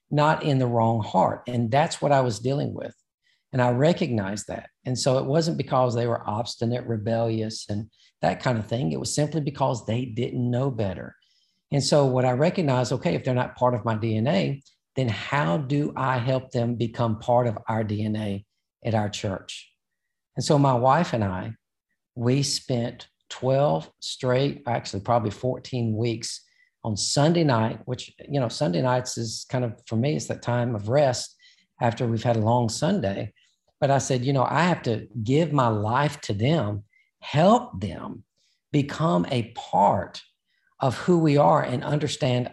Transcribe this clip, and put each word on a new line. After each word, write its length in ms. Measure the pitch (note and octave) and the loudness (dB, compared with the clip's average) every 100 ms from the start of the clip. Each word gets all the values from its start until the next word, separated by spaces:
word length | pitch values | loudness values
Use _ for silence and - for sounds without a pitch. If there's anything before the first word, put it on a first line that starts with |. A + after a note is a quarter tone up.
| - | -4
not 340 | D3 D3 D#3 | 2 4 2
in 140 | D#3+ C3+ | 2 2
the 100 | B2 | 2
wrong 340 | A#2 A2+ A2+ | 2 2 2
heart. 420 | G2 F#3 - - - | 0 2 2 0 -4
And 240 | B2 A#2 | -2 2
that's 300 | C3+ D#3+ - | 2 2 0
what 100 | D3+ | 2
I 100 | C#3 | 4
was 180 | B2+ G#2 | 2 0
dealing 340 | A#2+ C#3+ A2 | -2 -2 -4
with. 200 | F#2+ - - _ _ _ _ _ | -6 -12 -14 _ _ _ _ _
And 80 | B2+ | 0
I 80 | B2 | 2
recognized 800 | B2 D3+ F3+ D#3 A2+ F#2+ G#2 - | 4 2 2 0 -2 -2 -6 -8
that. 220 | - - _ | -12 -14 _
And 140 | B2+ B2 | -6 -2
so 220 | C#3 C3 | 0 0
it 60 | C3+ | 2
wasn't 320 | D#3 E3 C#3+ | 0 0 -2
because 380 | - C3+ B2+ A#2 | 0 2 2 0
they 120 | A#2+ | -2
were 200 | A#2 - | -2 -4
obstinate, 600 | G#2+ A#2 - A#2 B2 A#2+ | -6 -6 -4 -2 -2 -4
rebellious, 800 | A#2 G#2 A2+ A#2 A2 A2 A2 - | -4 -2 0 0 -2 -4 -8 -8
and 200 | G#2 A2 _ _ - | -8 -8 _ _ -4
that 200 | D#2+ - | -2 0
kind 160 | C3+ A2+ | 0 -2
of 80 | G#2+ | -2
thing. 260 | A#2 D#3+ | -2 -2
It 80 | C3+ | -4
was 160 | B2 - | -4 -2
simply 260 | D3 D#3 | -2 -2
because 440 | C#3+ - C3+ B2 - | -4 -2 -2 -2 -2
they 180 | A#2 B2+ | -4 -4
didn't 460 | A2 B2+ C3 B2 | -4 -4 -2 0
know 200 | A#2+ C3+ | 0 -2
better. 440 | A2+ G2+ D#2+ A#1+ - _ _ _ _ - | -2 -4 -4 -12 -18 _ _ _ _ -4
And 120 | C#3+ | -2
so 220 | C3+ D#3 C#3 | 4 4 4
what 180 | B2+ B2+ | 4 2
I 60 | |
recognized, 600 | B2 E3 F#3 D3 B2+ B2 | 2 2 2 0 2 0
okay, 200 | C3 F3 | -2 -2
if 100 | C3 | -2
they're 100 | C3 B2 | 0 -2
not 200 | - - | -2 0
part 200 | B2 B2 | 0 2
of 100 | A#2 | -2
my 100 | G#2+ | -2
D 220 | A2+ A2 | 0 0
N 100 | B2 | 0
A, 340 | F#3 C#3+ C#3 - _ _ - | 0 0 -4 -12 _ _ -4
then 140 | B2+ | -2
how 480 | G2 - C#3 D#3 E3+ | -2 -2 -2 0 -2
do 360 | C3 C#3+ D3+ - | 0 -2 -2 -2
I 220 | C3 B2+ | -2 0
help 320 | A#2+ C3 - | 0 -2 -2
them 240 | B2 A#2 | -2 -2
become 460 | A#2 A2+ A#2 A#2 A2 | -2 -4 -2 -2 -2
part 260 | - A#2+ B2 | 2 2 2
of 140 | A2 - | -2 -4
our 160 | A2 | -4
D 200 | G#2+ G#2 | -2 -2
N 120 | G#2+ G#2+ | -2 -4
A 280 | G#2 G2 - _ _ _ | -4 -6 -10 _ _ _
at 120 | A#2 G#2+ | -2 0
our 140 | G#2 | -2
church? 640 | - G#2 F#2+ - - - _ _ _ _ _ _ - | -4 -6 -6 -10 -16 -18 _ _ _ _ _ _ -4
And 80 | |
so 140 | - D3 | 2 4
my 160 | C#3 | 4
wife 400 | B2 B2+ D3 F3 | 4 4 4 2
and 100 | A#2 | 0
I, 300 | G2 F#2 A2 A2+ _ _ _ _ _ - | 0 -2 -8 -12 _ _ _ _ _ -4
we 260 | A#2 C3+ | 0 2
spent 680 | C#3 - - B2 A#2+ - - _ - | 0 -4 -2 -2 -2 -8 -18 _ -20
twelve 600 | - B2+ C3+ D3 D#3+ - _ | -4 0 4 2 0 -4 _
straight, 640 | - - B2+ B2 C#3+ - - | -14 -4 0 2 2 -2 -4
actually 360 | A#2 - G2+ | -4 -4 -6
probably 280 | G#2+ A#2+ A2 | 0 2 0
fourteen 640 | G2 B2+ B2+ - B2+ A#2 G#2+ | -2 -4 -6 -6 -2 -2 0
weeks 460 | A#2+ A#2 - - _ _ _ _ | -2 -2 -8 -12 _ _ _ _
on 140 | - G2 | -6 -4
Sunday 460 | - - D3+ F3 | -2 2 4 4
night, 380 | D3+ A#2 A2 - - | 4 4 2 -2 -8
which, 260 | B2+ - - - | -8 -10 -16 -6
you 120 | C#3+ | -2
know, 80 | A#2+ | -2
Sunday 340 | - D#3 E3+ | -2 -2 0
nights 360 | B2+ B2+ B2 - | 2 0 -2 -6
is 280 | A#2 - - | -6 -8 -6
kind 160 | B2+ B2 | -4 -4
of, 140 | G#2+ - | -6 -6
for 120 | A2 | -2
me, 180 | C#3 D3+ | 0 -2
it's 120 | - | -4
that 140 | A2+ | -6
time 320 | - A#2+ A#2+ | -2 0 0
of 140 | A2+ G2+ | -2 0
rest 480 | C#3 C#3 A#2+ - _ _ _ _ - | 2 2 0 -6 _ _ _ _ -2
after 260 | A#2 A2+ A#2+ | -2 0 -2
we've 160 | A2+ | 0
had 140 | B2 A2+ | 0 2
a 20 | |
long 300 | G#2+ A#2+ A#2 | 2 2 0
Sunday. 640 | - D3+ G3 G2 G2 G#2+ - _ _ _ - | 0 0 0 -2 -4 -8 -12 _ _ _ -2
But 120 | C#3 | 2
I 80 | C#3 | 2
said, 260 | - C3 B2 | 2 0 0
"You 80 | |
know, 140 | C#3 A#2+ | 2 2
I 140 | C3+ | 2
have 180 | F3 E3 | 2 2
to 240 | B2+ G#2 G2 B2 | -2 -4 -4 -6
give 300 | G#2+ C#3+ E3 | 0 2 2
my 160 | C#3+ A#2+ | 2 2
life 540 | G#2+ G#2+ B2 D3+ D3 | 2 0 0 0 -2
to 120 | - | -6
them, 520 | G2+ A#2+ D#3+ G#2 G2+ - _ _ _ | 0 2 2 0 -6 -10 _ _ _
help 640 | - C#3+ F3+ A#3+ B3 F2+ | -2 4 6 4 2 -8
them 420 | F2+ D#2+ - - - _ _ _ _ | -8 -8 -12 -14 -18 _ _ _ _
become 560 | C#3+ C#3+ - E3 F3 F3 | -2 0 0 0 2 0
a 220 | B2+ - | -2 -4
part 720 | - - - G2+ G2 E2+ - - _ _ _ _ - | -8 -2 2 4 2 -2 -12 -20 _ _ _ _ -4
of 180 | C3+ A2+ | -2 0
who 220 | - F3 | 2 4
we 180 | D#3+ C#3+ | 6 6
are 240 | D#3+ D3+ | 6 4
and 220 | B2+ B2 | 2 -4
understand 640 | - D3 D3 - C#3 B2 B2 | -2 -2 -2 -2 0 0 0